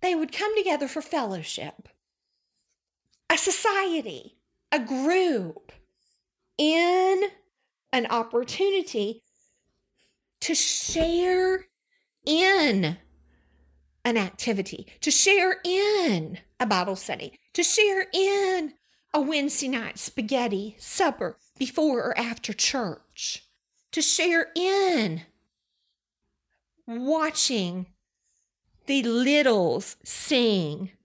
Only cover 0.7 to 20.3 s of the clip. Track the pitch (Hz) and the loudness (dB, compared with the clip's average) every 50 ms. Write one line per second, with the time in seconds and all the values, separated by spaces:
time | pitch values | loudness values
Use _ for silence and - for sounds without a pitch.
0.7 | 320 294 285 262 - 320 285 - - 311 254 208 190 175 160 - - - - 151 | 0 -2 -2 -4 -6 -8 -8 -4 -4 -4 -2 -2 -4 -6 -8 -8 -10 -10 -10 -12
1.7 | - _ - - _ _ _ _ _ _ _ _ _ _ _ _ _ _ _ _ | -14 _ -20 -20 _ _ _ _ _ _ _ _ _ _ _ _ _ _ _ _
2.7 | _ _ _ _ _ _ _ _ _ _ _ _ 330 - - 392 370 - - 453 | _ _ _ _ _ _ _ _ _ _ _ _ 2 2 2 2 2 2 2 2
3.7 | 403 392 392 381 339 320 247 226 160 127 - - _ _ _ _ _ _ _ _ | 2 0 0 0 -2 -4 -4 -6 -10 -14 -14 -18 _ _ _ _ _ _ _ _
4.7 | - 302 240 220 269 254 262 302 349 370 370 349 294 226 185 165 156 - _ _ | -2 -2 -2 -2 -4 -2 0 2 2 4 2 2 2 0 -2 -4 -10 -14 _ _
5.7 | - - _ _ _ _ _ _ _ _ _ _ _ _ _ _ _ - 294 302 | -20 -20 _ _ _ _ _ _ _ _ _ _ _ _ _ _ _ 0 2 2
6.7 | 311 330 339 349 359 370 370 381 381 381 392 392 - - _ _ _ _ _ _ | 4 4 4 4 4 4 4 2 2 2 0 -2 -4 -10 _ _ _ _ _ _
7.7 | _ _ _ _ - 254 233 226 233 233 226 226 - 240 247 240 - - 381 403 | _ _ _ _ -2 -2 -2 0 -2 -2 -2 0 -2 -4 -2 -2 -4 0 0 2
8.7 | 392 392 359 - - 233 202 202 226 - _ _ _ _ _ _ _ _ _ _ | 2 0 -2 -2 -4 -4 -4 -4 -6 -10 _ _ _ _ _ _ _ _ _ _
9.7 | _ _ _ _ _ _ _ _ _ _ _ _ _ _ - - 330 - - - | _ _ _ _ _ _ _ _ _ _ _ _ _ _ -4 -4 -2 0 0 0
10.7 | - - - - - 330 320 330 339 339 359 359 370 370 370 370 381 370 370 _ | -2 -4 -4 -4 -2 0 0 2 2 0 2 2 2 2 2 2 0 -2 -4 _
11.7 | _ _ _ _ _ _ _ _ _ _ _ - 302 320 359 381 392 392 311 285 | _ _ _ _ _ _ _ _ _ _ _ 0 2 4 4 4 4 4 4 2
12.7 | 220 196 180 151 165 - - _ _ _ _ _ _ _ _ _ _ _ _ _ | 2 2 0 0 -2 -4 -10 _ _ _ _ _ _ _ _ _ _ _ _ _
13.7 | _ _ _ _ _ _ _ 247 233 - 196 185 - - - - 226 196 190 202 | _ _ _ _ _ _ _ -2 0 0 0 -2 -4 -8 -4 -4 -2 -2 -4 -6
14.7 | - - - - - _ - 302 285 - - 392 392 403 359 381 370 - - 359 | -8 -14 -16 -18 -14 _ -2 0 2 4 6 6 6 6 4 2 0 0 -2 -2
15.7 | 359 381 403 415 427 415 359 320 208 175 156 160 175 - - _ _ _ 247 214 | 0 2 2 2 2 2 2 2 0 0 -2 -6 -10 -14 -16 _ _ _ -2 0
16.7 | 208 185 180 185 196 185 - - - - - 156 - - _ _ _ - 339 339 | 2 0 0 -2 -4 -6 -6 -8 -8 -8 -8 -14 -16 -18 _ _ _ 0 0 2
17.7 | - 440 427 415 392 381 370 381 - 370 381 392 392 403 392 370 381 370 320 302 | 4 4 4 4 4 0 -2 -2 0 0 2 2 2 2 2 0 0 -2 -2 -6
18.7 | - _ _ _ _ _ _ _ - 302 285 269 320 294 277 285 - - - 262 | -8 _ _ _ _ _ _ _ -2 0 0 2 0 0 0 0 -2 -2 -4 -2
19.7 | 262 240 226 - - - - - - - 220 214 | -4 -4 -6 -8 -10 -10 -10 -8 -6 -6 -4 -2